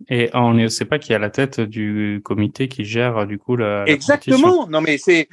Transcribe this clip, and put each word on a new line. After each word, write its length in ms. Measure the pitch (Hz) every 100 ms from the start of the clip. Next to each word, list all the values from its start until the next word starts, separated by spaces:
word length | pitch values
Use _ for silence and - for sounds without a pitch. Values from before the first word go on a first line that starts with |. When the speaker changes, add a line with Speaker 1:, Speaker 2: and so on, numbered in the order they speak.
| -
Speaker 1:
et 200 | 123 117
on 200 | 127 120
ne 140 | 113 113
sait 180 | - 110
pas 140 | 151
qui 140 | -
est 20 | 110
à 40 |
la 100 | 104
tête 300 | - 135 127
du 600 | 107 110 104 104 104 104
comité 440 | - 107 104 - 131
qui 160 | 127
gère, 420 | 104 117 123 113 101
du 140 | 104
coup, 160 | - 120
la, 300 | 107 104 101
la 60 |
Speaker 2:
Exactement. 460 | 143 147 294 - 262
Speaker 1:
compétition. 300 | 339 359 202
Speaker 2:
Non, 120 | 156
mais 160 | 160 143
c'est, 320 | - 170 151